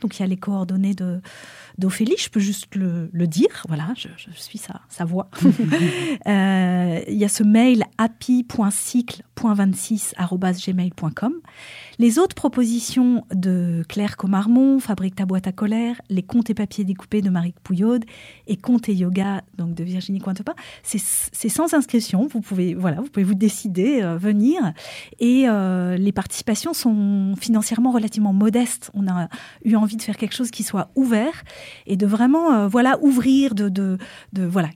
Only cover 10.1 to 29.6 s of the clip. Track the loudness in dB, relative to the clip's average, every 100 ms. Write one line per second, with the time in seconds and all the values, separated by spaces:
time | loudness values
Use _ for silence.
10.1 | -4 -4 0 -2 -2 -2 -2 -2 -2 -6
11.1 | -2 -4 -4 -10 -20 -20 -20 -10 2 4
12.1 | 4 2 0 -2 0 0 0 0 2 4
13.1 | 2 0 -2 0 0 0 -2 -4 -4 -4
14.1 | -2 0 0 4 4 6 4 0 -2 -2
15.1 | -2 -2 -2 -2 -2 -2 0 -2 -6 -4
16.1 | -4 0 0 0 -2 -4 -4 -4 -6 -4
17.1 | -2 0 0 -2 -6 -4 0 2 0 -2
18.1 | -14 -20 -14 -8 -4 0 0 2 0 0
19.1 | 0 -2 -4 -8 -8 -6 -6 -6 -6 -4
20.1 | -6 -6 -6 -8 -12 -16 -14 -8 -6 -4
21.1 | -4 -6 -6 -4 0 0 0 0 -2 0
22.1 | 0 0 -4 -4 -2 -2 0 -2 -2 -4
23.1 | -2 0 2 2 0 -4 0 2 2 0
24.1 | -2 0 2 2 2 0 -4 -12 -18 -18
25.1 | -2 2 4 4 2 2 0 0 0 0
26.1 | -2 -6 -6 -4 -4 -4 -2 0 2 2
27.1 | 2 0 -2 0 0 0 0 2 2 0
28.1 | 0 2 2 2 2 0 -4 -8 -4 -2
29.1 | -2 -4 -10 -20 -6